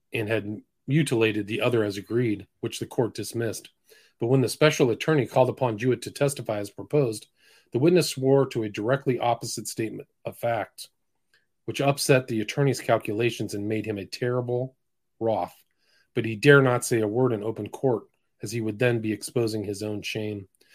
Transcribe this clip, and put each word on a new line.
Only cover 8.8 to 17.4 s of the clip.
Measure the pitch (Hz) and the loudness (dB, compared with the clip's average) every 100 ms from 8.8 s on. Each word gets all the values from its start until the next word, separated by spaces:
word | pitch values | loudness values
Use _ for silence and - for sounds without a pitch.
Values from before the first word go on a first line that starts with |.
| 104 135 - 120 | 0 0 0 0
opposite | 120 117 120 - 107 | 0 0 -4 -10 -10
statement | - 110 101 - _ - | -6 -6 -8 -16 _ -14
of | - | -6
fact, | 120 113 95 - - _ _ _ _ _ _ _ - | -4 -4 -6 -12 -20 _ _ _ _ _ _ _ -8
which | 113 | 0
upset | 139 143 - 135 127 | 0 2 4 4 4
the | 113 | -4
attorney's | 107 - 139 120 | -2 0 0 0
calculations | - 113 - 107 117 113 107 | 0 0 0 0 0 -2 -6
and | 104 104 | -6 -4
made | 110 101 | -4 -4
him | 101 | -8
a | 92 | -8
terrible | - 123 123 120 123 131 _ _ _ _ - | -6 -4 -2 -2 -4 -4 _ _ _ _ -4
wroth. | 113 101 90 - _ _ _ _ _ 127 | -2 0 -2 -10 _ _ _ _ _ -4
But | 113 | -4
he | 107 | 2
dare | 143 143 | 6 8
not | 131 123 - | 8 2 0
say | 117 | 0
a | 107 | 0
word | 113 127 | 2 0
in | 107 | 0